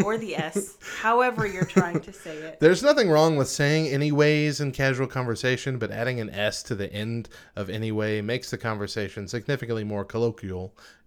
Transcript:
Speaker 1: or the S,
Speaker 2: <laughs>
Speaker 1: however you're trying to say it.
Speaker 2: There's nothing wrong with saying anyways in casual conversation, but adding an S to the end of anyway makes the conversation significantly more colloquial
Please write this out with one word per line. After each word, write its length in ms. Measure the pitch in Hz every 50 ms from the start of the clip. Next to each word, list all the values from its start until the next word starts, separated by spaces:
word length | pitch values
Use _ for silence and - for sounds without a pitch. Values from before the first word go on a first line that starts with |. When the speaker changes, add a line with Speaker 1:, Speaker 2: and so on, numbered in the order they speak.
| 185
Speaker 1:
or 140 | 208 220 226
the 180 | 226 202 156
S, 420 | 151 156 160 - 202 202 - - - - -
Speaker 2:
<laughs> 100 | - -
Speaker 1:
however 460 | - 220 233 240 254 254 233 220 220 202
you're 160 | 185 180 180
trying 360 | - - 190 180 170 175 160
to 100 | - - 190
say 220 | - - 170 156 151
it. 220 | 156 160 - -
Speaker 2:
There's 240 | 151 160 185 180 233
nothing 260 | 285 302 285 226 185
wrong 280 | 156 151 156 165 160 143
with 100 | 131 -
saying 400 | - - 147 143 151 156 160 147
anyways 720 | 135 139 147 151 147 147 151 151 151 151 147 151 143 131
in 120 | 147 139 127
casual 340 | - 139 135 131 123 135 123
conversation, 680 | - 135 127 120 113 107 - 127 127 123 - 139 131 120
but 120 | 110 98
adding 280 | 101 107 113 127 127 120
an 100 | 110 104
S 340 | - 98 104 107 - - -
to 120 | - 120
the 160 | 98 101 -
end 380 | - 104 107 113 117 117 110 - - - - - -
of 140 | - 101 95
anyway 500 | 92 107 110 110 107 107 107 107 107 107
makes 300 | 101 107 120 127 160 -
the 60 | - -
conversation 680 | - 117 110 104 104 98 - 113 104 95 - - 101 90
significantly 560 | - 120 104 - 143 131 - 117 117 113 107
more 180 | 104 104 101 98
colloquial 720 | - - 113 117 117 110 - - 95 95 90 92 92 _ _ - - - _ _